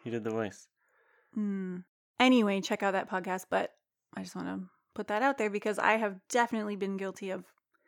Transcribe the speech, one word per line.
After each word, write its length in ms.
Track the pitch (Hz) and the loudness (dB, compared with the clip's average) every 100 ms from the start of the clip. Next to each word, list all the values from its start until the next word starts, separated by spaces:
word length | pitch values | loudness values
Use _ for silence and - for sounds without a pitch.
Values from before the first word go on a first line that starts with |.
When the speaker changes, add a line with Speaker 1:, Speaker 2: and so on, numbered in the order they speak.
Speaker 1:
he 60 | 117 | -6
did 140 | 117 | -4
the 60 | 110 | -2
voice. 360 | 110 104 - - _ _ _ _ _ _ | -2 -2 -6 -20 _ _ _ _ _ _
Speaker 2:
Hmm. 440 | 220 202 196 185 180 - _ _ - | -4 -2 -2 -4 -8 -12 _ _ 2
Anyway, 420 | 254 247 208 196 | 6 6 6 2
check 220 | - 208 | 0 0
out 100 | 202 | 0
that 160 | 185 - | 0 -2
podcast, 360 | 190 180 180 - | -4 -2 -4 0
but 240 | 185 - _ _ _ _ 190 | 0 0 _ _ _ _ -12
I 80 | |
just 120 | 185 185 | -10 -8
wanna 260 | 175 190 185 _ _ - | -6 -6 -10 _ _ -10
put 120 | 208 | -2
that 140 | 214 | 2
out 160 | 269 269 | 2 2
there 120 | 214 | 0
because 300 | 202 214 196 | 0 -2 2
I 140 | 208 | 4
have 260 | 220 208 185 - | 4 2 -4 -2
definitely 480 | 247 233 220 208 196 | 0 2 0 -4 -4
been 220 | 196 196 | -4 -4
guilty 320 | 196 190 190 | -6 -6 -8
of 160 | 190 - _ _ _ | -8 -10 _ _ _